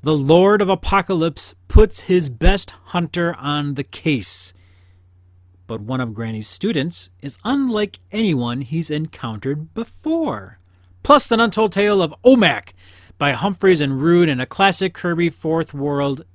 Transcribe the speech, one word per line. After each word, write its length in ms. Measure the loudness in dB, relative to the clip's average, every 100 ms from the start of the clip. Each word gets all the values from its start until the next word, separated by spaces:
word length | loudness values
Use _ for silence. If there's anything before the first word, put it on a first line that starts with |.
The 140 | 0 -2
Lord 440 | 4 6 6 4
of 80 | 2
Apocalypse 840 | -2 0 0 0 -2 -2 -4 -10 -12 _
puts 320 | 6 6 2
his 280 | 0 0 0
best 440 | 0 2 2 -2 -16 _
hunter 500 | -4 -4 -4 -4 -4
on 380 | -6 -4 -4
the 100 | -6
case, 680 | -10 -6 -2 -2 -2 -6 -8 -12 _ _ _ _ _ _ _ _ _ _ _
but 120 | -12
one 200 | -8 -6
of 140 | -6
Granny's 340 | -6 -8 -6 -8
students 600 | -6 -4 -4 -4 -8 -12 _
is 160 | -16 -10
unlike 560 | -4 -2 -2 -2 -4 -8 _
anyone 520 | -4 -2 0 -2 -6
he's 280 | -6 -6 -4
encountered 840 | -6 -6 -10 -10 -8 -6 -6 -8
before. 840 | -10 -12 -10 -4 -2 -2 -6 -10 -20 _ _ _ _
Plus, 260 | 4 4 4
an 80 | 0
untold 320 | 0 0 -2
tale 320 | 0 0 2
of 100 | 0 2
Omac 480 | 4 6 4 0 -8 -20 -20 -20 -20 -4
by 140 | -2
Humphreys 480 | 0 -4 0 2 2
and 220 | 0 0
Rude, 260 | 2 4 4
and 140 | 0
a 40 | -6
classic 480 | 0 0 2 -4
Kirby 360 | -6 -6 -2 -2
Fourth 420 | -4 -4 -2 -4
World 520 | -6 -4 -2 -2 -4 -10